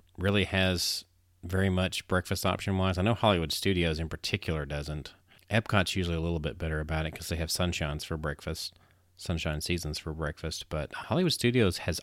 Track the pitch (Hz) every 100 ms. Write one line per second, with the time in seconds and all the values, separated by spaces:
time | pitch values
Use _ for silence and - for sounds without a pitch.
0 | - - 95 101 92 95 92 90 - -
1 | - _ _ _ 92 95 98 92 92 -
2 | - 92 - 95 98 95 - 95 95 90
3 | 98 117 113 92 80 - 98 92 85 80
4 | 80 - - 104 - 80 73 73 73 76
5 | 69 - _ - - 107 - 107 87 -
6 | 87 82 82 85 76 - 80 78 78 80
7 | 80 - - 82 80 - 90 85 78 76
8 | - 82 76 73 - 82 - - - _
9 | _ - - 82 82 76 - 87 76 78
10 | - 78 78 73 82 - - 78 71 -
11 | - 127 180 - 120 127 101 - - 82